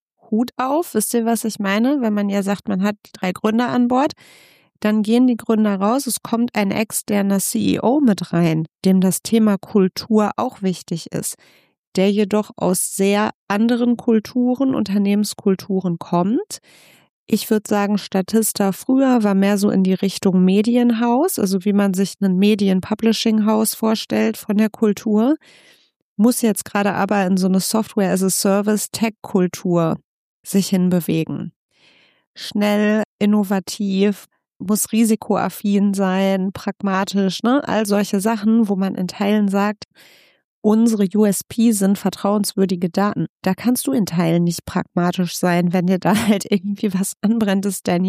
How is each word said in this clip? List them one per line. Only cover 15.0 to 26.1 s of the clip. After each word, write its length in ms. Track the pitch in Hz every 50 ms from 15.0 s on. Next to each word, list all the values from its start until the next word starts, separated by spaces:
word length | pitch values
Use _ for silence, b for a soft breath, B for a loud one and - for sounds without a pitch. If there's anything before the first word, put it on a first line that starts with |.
| 196 202 202 208 214 - - - - 202 190 - - - 196 190 180 180 170 165
kommt. 600 | - - 180 175 180 196 233 330 427 - - - b b b b b b b b b b b _ _ -
Ich 200 | 226 208 - -
würd 180 | 220 214 - -
sagen, 300 | 214 202 202 202 214 196
Statista 760 | - - - 190 180 - - 226 220 - - - 202 196
früher 500 | 185 - - - 262 269 269 262 254 240
war 120 | 208 208 196
mehr 220 | 190 196 202 208
so 140 | 196 202 208
in 140 | - 190 190
die 100 | 185 190
Richtung 500 | - - 196 - - - 196 175 185 185
Medienhaus, 920 | 185 190 208 214 233 233 247 240 240 233 220 240 240 240 254 320 381 - -
also 260 | 220 185 196 190 175
wie 80 | 208
man 220 | 196 202 202 196 180
sich 200 | 185 196 180 - -
ein 160 | 196 190 185
Medien-Publishing-Haus 1400 | 185 202 208 220 202 208 196 185 185 - - 214 - 226 226 214 - - 233 220 214 208 214 214 214 220 214 -
vorstellt 640 | - 226 220 226 214 - - 220 214 220 220 220
von 200 | - - - 202
der 140 | 208 220 208
Kultur, 640 | - - 226 208 196 - - 220 208 208 226 262 311 - b b b b b b b b b b b b _ _